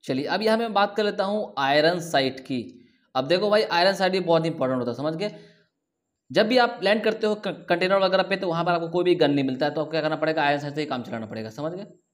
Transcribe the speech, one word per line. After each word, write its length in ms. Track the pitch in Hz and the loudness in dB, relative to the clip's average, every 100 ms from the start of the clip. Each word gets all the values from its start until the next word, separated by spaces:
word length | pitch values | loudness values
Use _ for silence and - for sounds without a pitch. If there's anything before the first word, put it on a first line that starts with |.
| - | -4
चलिए, 200 | 135 147 | -4 -2
अब 160 | 180 | -2
यहाँ 160 | 220 220 | 0 0
मैं 160 | 226 | 0
बात 220 | 202 202 208 | 0 0 0
कर 80 | |
लेता 200 | 208 196 | -2 -2
हूँ 300 | 196 214 202 - | -2 -2 -6 -2
iron 420 | 139 147 156 180 | 2 4 4 2
site 400 | 165 143 135 - | 0 0 0 -4
की। 420 | - 131 110 - _ _ _ 131 | -6 -6 -6 -16 _ _ _ -4
अब 120 | 139 | 0
देखो 220 | 180 208 | 0 2
भाई, 120 | 208 | 2
iron 300 | - 170 185 | 2 2 2
site 180 | 185 190 | 2 0
भी 80 | 185 | 0
बहुत 260 | 170 165 165 | 2 2 2
important 340 | - 131 127 | -2 -2 0
होता 120 | 123 | -2
है, 60 | 117 | -4
समझ 160 | 147 | -6
गए? 180 | 160 208 - - _ _ _ _ _ _ _ _ | -4 -8 -8 -20 _ _ _ _ _ _ _ _
जब 160 | 143 214 | 0 4
भी 100 | 254 | 4
आप 220 | 233 - | 2 0
land 200 | 190 220 | 0 2
करते 240 | 214 220 214 | 0 0 -2
हो 80 | 208 | -2
क-, 300 | 196 156 - | -6 -10 -2
container 280 | 175 185 196 | 0 4 4
वगैरह 260 | 190 185 | 4 2
पे, 120 | 185 190 | 0 -2
तो 120 | 190 | -2
वहाँ 160 | 165 170 | -2 0
पर 60 | |
आपको 180 | 175 165 | 0 0
कोई 140 | 175 | 0
भी 120 | 175 165 | 2 4
gun 160 | 147 | 4
नहीं 140 | 143 135 | 4 0
मिलता 200 | 127 147 | 0 -2
है, 80 | |
तो 80 | 147 | -2
आपको 100 | 151 | -4
क्या 100 | 160 | -2
करना 140 | 151 151 | -2 -2
पड़ेगा? 280 | 156 160 | -2 0
iron 160 | 143 143 | 2 0
site 160 | 143 143 | -2 -6
से 60 | |
ही 60 | 147 | -6
काम 160 | 127 | -6
चलाना 220 | 117 113 107 | -6 -10 -8
पड़ेगा, 240 | 110 110 | -10 -12
समझ 220 | 110 151 | -8 -8
गए? 120 | 175 196 - _ | -8 -14 -20 _